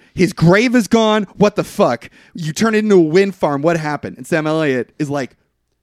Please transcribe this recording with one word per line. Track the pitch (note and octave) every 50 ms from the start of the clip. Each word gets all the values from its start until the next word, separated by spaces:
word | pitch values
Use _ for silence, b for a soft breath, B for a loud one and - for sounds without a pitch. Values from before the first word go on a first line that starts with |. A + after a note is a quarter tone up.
| b b b
His | D#3+ F3+ D#3+ -
grave | - E3 E3+ F#3 G#3 A#3+ C4 A#3
is | B3 F#3+
gone. | - A3+ A3+ A3 G#3+ G#3+ G#3+ G3 - -
What | - G#3 G#3 -
the | - D3+
fuck? | - - - F#3+ C#3+ A#2+ - - b b b b b b
You | - D#3 D#3 -
turned | - G#3+ A3+ A3
it | G#3+ G#3+
into | G#3+ G3+
a | F3+
wind | D#3+ D3+ D#3 F#3+ G3+ G3 F3+
farm. | - F3+ D3+ C#3+ C#3
What | C#3+ E3+ E3+
happened?" | E3 D#3 D3+ D3 - - G2 -
And | - C3
Sam | - F3 D#3 D3+
Elliott | D3+ D#3 D#3+ D#3 C#3+ C3 B2 A2+ - _
is | - D3+ C#3
like, | C#3+ C#3+ B2+ - _ _ _ _ _ _ _ _ _ _